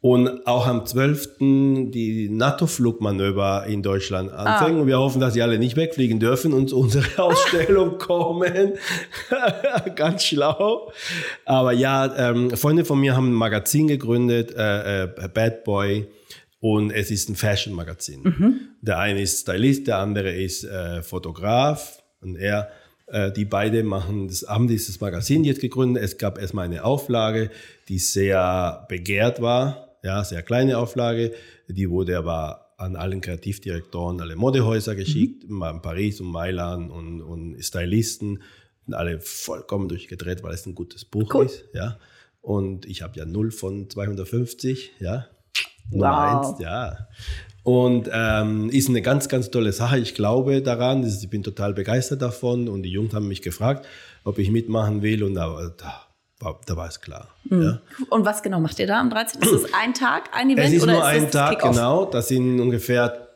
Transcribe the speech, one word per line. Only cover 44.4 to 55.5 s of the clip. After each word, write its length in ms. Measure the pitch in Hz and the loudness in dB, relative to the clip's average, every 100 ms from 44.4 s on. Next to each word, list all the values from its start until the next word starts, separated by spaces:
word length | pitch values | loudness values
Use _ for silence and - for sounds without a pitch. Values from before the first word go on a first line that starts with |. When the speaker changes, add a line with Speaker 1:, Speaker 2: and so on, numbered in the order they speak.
| 120 - 131 131 - _ | -4 -4 -6 -6 -8 _
Speaker 1:
ja. 280 | 87 117 123 _ _ - - _ - | -6 -6 -8 _ _ -8 -8 _ -6
Nummer 500 | 95 139 147 147 143 | 0 2 4 2 2
Speaker 2:
Wow. 60 | 139 | 0
Speaker 1:
eins, 80 | - | -4
ja. 460 | - 123 127 - - - - - - - | -6 -6 -6 -10 -14 -14 -10 -10 -10 -6
Und, 460 | - 123 123 123 110 | 2 4 6 2 0
ähm, 580 | 113 113 107 107 107 110 | -2 2 2 2 0 2
ist 160 | 135 123 | 2 4
eine 120 | 120 | 2
ganz, 260 | 104 143 143 | 4 2 2
ganz 220 | 131 120 | -2 0
tolle 200 | 123 110 | 0 0
Sache. 260 | 95 120 135 | 0 2 2
Ich 160 | 113 - | 0 0
glaube 460 | 104 123 131 139 | 2 2 2 2
daran, 400 | 131 117 123 135 | 2 0 2 2
das 120 | 120 | 0
ist, 100 | 98 | -2
ich 60 | 101 | -4
bin 140 | 104 | -6
total 300 | 101 98 101 | -6 -4 -4
begeistert 480 | 98 98 120 123 135 | -2 0 0 0 -2
davon. 460 | 123 - 123 123 120 | -4 -2 -2 0 -2
Und 160 | 98 | -4
die 60 | 92 | -4
Jungs 240 | 90 110 | -4 -2
haben 140 | 107 101 | -2 -4
mich 140 | 95 | -6
gefragt, 440 | - 85 110 139 - - - - | -8 -2 0 0 -6 -20 -20 -10
ob 140 | - 98 | -8 -2
ich 100 | 101 | 2
mitmachen 520 | 113 113 110 104 107 | 2 0 0 0 0
will. 220 | 104 110 | 0 0
Und 120 | 101 92 | 0 -2
da, 360 | 82 | -4